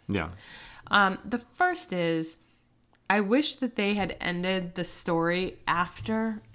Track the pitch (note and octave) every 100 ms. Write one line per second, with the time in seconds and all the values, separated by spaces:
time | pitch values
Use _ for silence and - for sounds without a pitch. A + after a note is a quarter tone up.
0 | - G2 D#2+ F2+ - - - - - G3+
1 | F#3+ F#3+ G#3 A#3+ - - F4+ F4 - F3+
2 | E3+ E3 D#3+ - _ _ _ _ _ _
3 | - G#3 G3 B3+ D4+ - B3 - G3+ G#3
4 | F#3 - - F3 F3+ F#3+ F3 F3+ E3+ -
5 | - E3 E3 F3+ F#3 - - E3 F3+ -
6 | - A3 A3+ G#3+ -